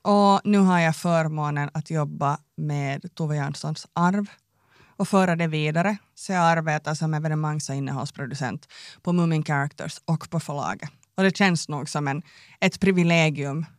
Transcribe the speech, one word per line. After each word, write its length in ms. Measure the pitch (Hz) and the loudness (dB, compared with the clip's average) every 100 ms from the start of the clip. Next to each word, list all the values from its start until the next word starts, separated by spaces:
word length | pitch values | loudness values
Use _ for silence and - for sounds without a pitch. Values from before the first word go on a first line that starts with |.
Och 400 | 208 202 202 196 | 4 4 6 4
nu 140 | 208 202 | 4 6
har 220 | 190 175 | 6 6
jag 160 | 165 156 | 4 0
förmånen 720 | 175 165 156 156 147 147 143 | 0 2 2 -2 -2 -2 -4
att 160 | 160 - | -6 -4
jobba 480 | 160 147 151 143 151 _ - | -2 -2 -2 -2 -2 _ -8
med 580 | 151 143 139 143 175 - | -4 -2 -4 -6 -10 -6
Tove 200 | 156 151 | -4 -2
Janssons 520 | 143 143 151 156 - | -4 -6 -8 -8 -8
arv 320 | - 175 202 202 - _ _ _ _ _ - | 0 2 2 -4 -12 _ _ _ _ _ -6
och 100 | 196 | 0
föra 280 | 196 185 165 | 2 2 0
det 120 | 165 | 0
vidare. 500 | 156 151 160 190 208 _ - | 0 0 0 0 -2 _ -18
Så 160 | - | -4
jag 100 | 185 | 2
arbetar 520 | 165 165 160 151 151 | 4 4 0 -2 -4
som 200 | 151 160 | -4 -2
evenemangs- 560 | 151 156 151 151 151 143 | -2 -2 -2 -2 -4 -6
och 60 | 139 | -6
innehållsproducent 920 | 135 135 139 - 135 135 127 95 - - - - | -4 -6 -8 -8 -10 -6 -6 -8 -14 -20 -20 -10
på 120 | - | -2
Moomin 300 | 175 170 156 | 2 2 0
Characters 580 | 156 143 143 - - - - | 0 0 -2 -6 -12 -10 -4
och 240 | 160 - | -4 -2
på 100 | 165 | -6
förlaget. 500 | - 143 82 101 147 _ _ - | -4 -6 -4 -6 -10 _ _ 0
Och 60 | |
det 140 | 190 - | 0 2
känns 320 | 196 165 - | 2 0 -4
nog 200 | 147 139 | -8 -6
som 180 | 151 143 | -4 -2
en, 140 | 143 - - - _ | -4 -8 -20 -20 _
ett 200 | 190 - | -2 2
privilegium 840 | 185 185 170 170 156 143 143 143 156 | 2 4 4 4 2 0 -4 -4 -8